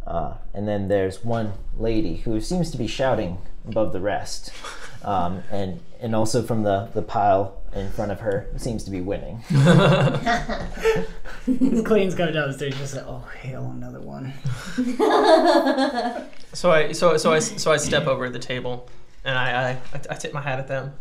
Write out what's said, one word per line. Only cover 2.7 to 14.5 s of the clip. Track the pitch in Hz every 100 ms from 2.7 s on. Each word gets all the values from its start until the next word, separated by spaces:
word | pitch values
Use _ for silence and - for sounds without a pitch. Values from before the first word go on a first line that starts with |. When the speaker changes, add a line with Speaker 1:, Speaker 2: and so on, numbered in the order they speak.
Speaker 1:
to | 131
be | 113
shouting | - 131 113 95 92 - - -
above | 110 107
the | 95
rest, | 98 95 - - - - - - - -
um, | - 98 87 90 -
and, | 101 95 87 - -
and | 117 113
also | - 127
from | 110 113
the, | 104 98 101 107
the |
pile | - 113 101 98 101 - - -
in | -
front | - 104
of | 95
her | 113 98 - -
seems | - 110
to | -
be | 95
winning. | 92 95 69 107
<laughs> | -
Speaker 2:
<laughs> | 147 143 175 196 190 - - 233 233 - 220 - - 440 440 - - - - - 262 262 233 220
Clayton's | 220 190 175
coming | 165
down | 151 143
the |
stage | 135 143 135
just | 135 135
like, | -
"Oh, | 127 - -
hell, | 131 131 123 123
another | 123 127
one." | 135 139 131 139 139